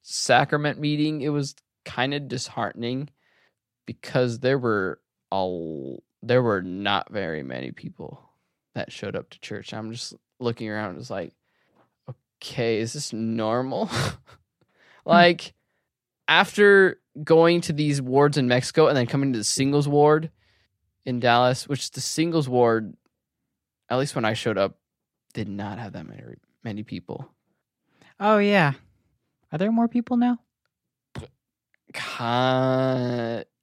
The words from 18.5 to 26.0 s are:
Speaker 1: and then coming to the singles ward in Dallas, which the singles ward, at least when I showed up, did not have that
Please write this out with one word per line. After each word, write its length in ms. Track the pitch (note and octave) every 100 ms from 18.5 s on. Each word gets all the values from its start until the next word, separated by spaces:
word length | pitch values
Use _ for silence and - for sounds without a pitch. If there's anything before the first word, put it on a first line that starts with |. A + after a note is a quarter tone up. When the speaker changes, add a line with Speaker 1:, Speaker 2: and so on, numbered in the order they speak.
| B2 - D#3+ D3
Speaker 1:
and 100 | C#3
then 80 | A#2
coming 240 | C3+ C#3
to 80 | A2+
the 60 | G2+
singles 420 | - C3+ D3 C#3+
ward 420 | D3 D3 D#3 D#3+ _ _ _ _ _ _ _ C3
in 160 | B2
Dallas, 480 | B2 A#2+ B2+ B2+ -
which 220 | C3 -
the 100 | C3+
singles 480 | - D#3 E3+ E3 C3
ward, 480 | B2 A#2 A2+ G#2 - _ _ _ _ _ _ _ _ -
at 80 | B2+
least 160 | C#3+ C#3
when 100 | A2
I 80 |
showed 240 | G#2+ A#2 G2
up, 200 | G2 - _ _ _ _ _
did 140 | A#2+ G#2
not 320 | G2+ G2+ G2+
have 140 | G#2+
that 120 | F2+